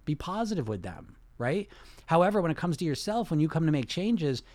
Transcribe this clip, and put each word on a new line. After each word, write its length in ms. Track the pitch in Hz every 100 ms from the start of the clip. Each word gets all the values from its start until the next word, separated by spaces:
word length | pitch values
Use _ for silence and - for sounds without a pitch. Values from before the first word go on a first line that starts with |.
| -
be 80 |
positive 540 | 151 - 202 226 196 110
with 160 | 101
them, 320 | 92 80 87 - - -
right? 300 | 120 - - - - - -
However, 320 | 165 185 208
when 100 | 170
it 60 | 151
comes 200 | 175 151
to 80 | 165
yourself, 460 | 139 - 226 220
when 80 | 156
you 100 | 156
come 160 | 160 160
to 60 |
make 160 | 151 120
changes, 560 | - 208 226 151 123 -